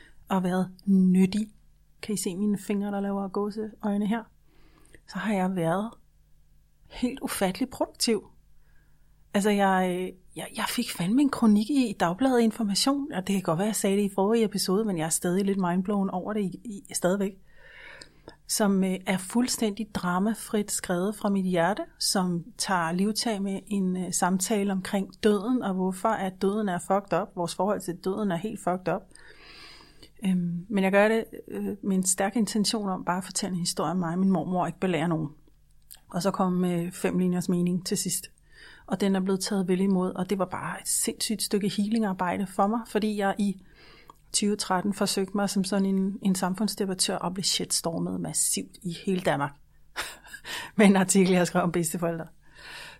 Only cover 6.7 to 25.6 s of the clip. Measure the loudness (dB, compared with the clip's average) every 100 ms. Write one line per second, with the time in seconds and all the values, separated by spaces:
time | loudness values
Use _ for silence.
6.7 | _ -18 -4 -4 -4 -6 0 0 0 -4
7.7 | -2 -6 -2 0 0 -2 -20 _ -20 -20
8.7 | -20 _ -20 -20 _ _ 0 2 4 4
9.7 | 4 2 0 -4 -10 -16 -12 -10 -6 -4
10.7 | -4 -4 -2 2 4 4 6 6 6 4
11.7 | 2 2 2 0 2 4 4 4 2 -2
12.7 | 2 2 0 -2 -6 -2 -2 0 0 0
13.7 | 0 2 2 2 2 2 4 2 0 0
14.7 | 0 0 -2 -2 0 0 2 2 2 2
15.7 | 0 0 0 0 -2 -4 -4 -4 -6 -12
16.7 | -12 -8 -2 0 2 -2 -4 -20 -20 -20
17.7 | -20 -20 -20 -20 _ -20 -20 -6 0 2
18.7 | 4 2 0 -2 -4 0 -2 0 0 -2
19.7 | -2 -6 -4 -2 0 0 -2 -2 -2 -2
20.7 | -4 -2 -2 -2 -2 0 0 2 2 2
21.7 | 0 -6 -6 -2 0 0 -2 -6 -8 -2
22.7 | 0 0 0 0 0 -2 -2 -2 -4 -4
23.7 | -2 0 -2 -2 0 2 2 2 0 2
24.7 | -2 -2 -2 -4 0 2 4 2 0